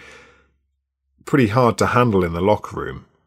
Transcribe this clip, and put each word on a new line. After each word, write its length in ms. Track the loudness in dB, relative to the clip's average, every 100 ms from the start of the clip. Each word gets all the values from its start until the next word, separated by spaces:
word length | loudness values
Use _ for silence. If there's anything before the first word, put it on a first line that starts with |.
| -14 -20 -20 _ _ _ _ _ _ _ _ _
pretty 240 | -2 0 2
hard 300 | 2 2 2
to 80 | 0
handle 380 | 2 2 2
in 80 | 0
the 80 | 0
locker 380 | 0 0 -4 -10
room. 260 | -10 -12 -18 _